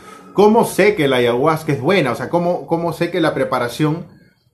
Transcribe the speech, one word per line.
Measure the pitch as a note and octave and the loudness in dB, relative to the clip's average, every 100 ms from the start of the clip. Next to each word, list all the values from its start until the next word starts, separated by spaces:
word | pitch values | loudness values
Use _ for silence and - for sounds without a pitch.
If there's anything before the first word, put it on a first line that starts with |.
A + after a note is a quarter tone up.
| - - - | -20 -20 -4
¿Cómo | - G#3 A3+ | 2 4 4
sé | - - G3+ G#3 | 2 2 2 2
que | C#3 | 0
la | B2+ | 2
ayahuasca | A#2+ A#2+ D3+ D#3 - | 2 2 0 0 -2
es | C3+ | -2
buena? | C3 G3 C3 | 0 0 0
O | A#2 | -2
sea, | B2+ | -4
¿cómo, | E3+ F3 F3 - | -2 0 -2 -2
cómo | E3 E3+ | -4 -2
sé | D#3+ E3+ | -4 -4
que | F3+ | 0
la | D#3 C#3 | 0 0
preparación | B2+ B2+ A#2+ - D3+ E3 - - - _ _ | -2 -2 -4 -2 -2 -2 -8 -20 -20 _ _